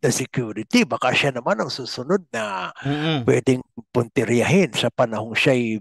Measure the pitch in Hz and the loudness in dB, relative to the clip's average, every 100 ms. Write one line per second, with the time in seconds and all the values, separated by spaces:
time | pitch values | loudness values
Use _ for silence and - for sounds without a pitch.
0 | 143 - 127 - 113 104 107 240 165 117 | 0 0 -2 -4 -4 -6 0 2 2 0
1 | - - 147 123 143 214 156 - 120 - | 0 2 0 -2 -2 -2 -2 -6 -8 -8
2 | 127 196 170 113 107 92 90 - 135 147 | -2 -2 -2 -6 -6 -6 -8 -6 -4 -2
3 | 156 151 117 123 131 127 - - - 123 | 0 0 2 2 2 0 -2 -18 -6 -2
4 | 117 - 113 120 107 185 160 - 117 - | -2 -2 2 2 4 4 4 0 -2 0
5 | 120 107 113 107 147 127 117 110 | 0 -2 -4 0 2 2 2 -2